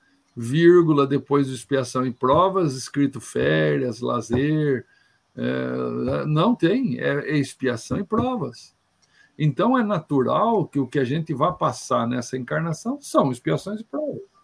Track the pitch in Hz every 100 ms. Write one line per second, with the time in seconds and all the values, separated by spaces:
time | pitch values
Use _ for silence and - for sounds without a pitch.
0 | _ _ _ 120 117 147 170 175 165 143
1 | 139 143 - 139 131 127 - 135 123 131
2 | 127 113 131 151 190 190 160 131 - 143
3 | 139 120 - - 135 156 151 147 127 110
4 | 123 120 107 123 143 151 147 127 - _
5 | _ _ _ - 120 64 127 127 123 120
6 | 123 147 151 151 202 247 165 240 226 123
7 | 139 143 - 151 139 - 127 113 - 135
8 | 196 220 247 247 139 - - _ _ _
9 | _ _ _ - 151 - 214 262 208 185
10 | - 139 120 143 220 220 147 143 123 147
11 | 123 156 160 131 165 - 156 117 - 123
12 | 117 123 - 127 120 156 165 156 226 285
13 | - 311 147 120 160 151 190 214 - 285
14 | 302 147 392 _